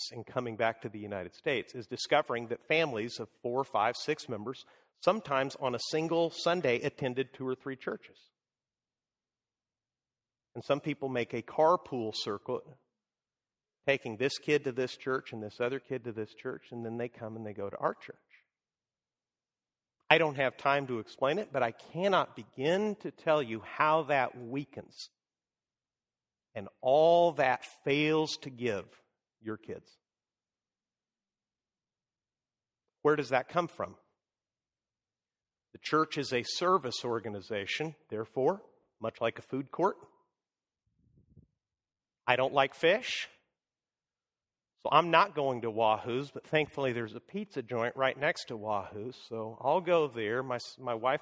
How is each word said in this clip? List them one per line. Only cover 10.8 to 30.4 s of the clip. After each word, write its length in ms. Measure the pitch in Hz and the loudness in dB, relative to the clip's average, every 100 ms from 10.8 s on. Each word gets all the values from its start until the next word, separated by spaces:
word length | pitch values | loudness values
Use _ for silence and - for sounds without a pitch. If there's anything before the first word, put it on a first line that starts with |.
people 280 | 151 143 135 | -2 -6 -4
make 260 | 123 117 | -2 -4
a 80 | 120 | -6
carpool 720 | - - 156 180 - 127 110 | -4 4 4 4 2 -6 -4
circuit, 480 | - - 101 - - - 139 _ _ _ _ _ _ _ _ _ _ - | -6 -6 -6 -6 -8 -8 -20 _ _ _ _ _ _ _ _ _ _ -2
taking 300 | 135 120 107 | -2 -2 -4
this 220 | 135 - | -2 -2
kid 260 | - 147 | 0 0
to 80 | 135 | 0
this 240 | 123 127 - | -4 -4 -6
church 360 | 135 131 - | -6 -6 -6
and 100 | 117 | -10
this 180 | 107 - | -10 -4
other 180 | 120 135 | -4 -4
kid 260 | - 127 | -6 -8
to 80 | 120 | -6
this 200 | 110 107 | -8 -10
church, 300 | - 127 - - | -10 -10 -10 -12
and 120 | 120 | -10
then 120 | 117 117 | -8 -6
they 120 | 120 | -8
come 280 | - 113 110 | -8 -12 -10
and 100 | 107 | -10
they 60 | |
go 160 | 101 98 | -8 -8
to 80 | - | -4
our 180 | 160 | -4
church. 220 | - - - _ - _ _ _ _ _ _ _ _ _ _ _ _ _ _ _ _ - | -4 -12 -20 _ -20 _ _ _ _ _ _ _ _ _ _ _ _ _ _ _ _ 4
I 100 | 160 | 6
don't 180 | 160 139 | 6 2
have 200 | 131 - | 0 0
time 300 | 139 139 131 | 2 2 0
to 140 | 120 | -4
explain 400 | 107 - 131 175 | -6 -2 0 0
it, 80 | 214 | -2
but 120 | 135 | 0
I 80 | 117 - - | 0 -2 -10
cannot 440 | 156 196 180 135 - | -2 2 4 2 -4
begin 580 | 107 - 143 185 214 202 | -14 -2 2 2 0 -2
to 100 | - | -8
tell 320 | - 165 151 | -4 2 2
you 180 | 120 110 | 2 -6
how 400 | 98 - 151 160 | -4 2 4 4
that 340 | 143 143 123 123 | 4 2 2 -2
weakens 680 | 117 139 147 113 - - - _ _ _ _ _ _ _ _ _ _ _ _ _ _ 113 | -8 -8 -8 -12 -16 -16 -18 _ _ _ _ _ _ _ _ _ _ _ _ _ _ -14
and 100 | 98 - | -14 -4
all 520 | 131 143 165 175 170 | 2 6 8 8 6
that 300 | 147 131 123 - - | 4 2 2 -2 -6
fails 520 | 151 143 151 156 156 - | 0 2 4 2 0 -4
to 120 | 143 | -10
give 340 | 123 120 98 - - _ _ _ _ | -4 -2 -2 -4 -16 _ _ _ _
your 160 | 107 107 | -8 -8
kids. 320 | - - - _ _ _ _ _ | -8 -14 -14 _ _ _ _ _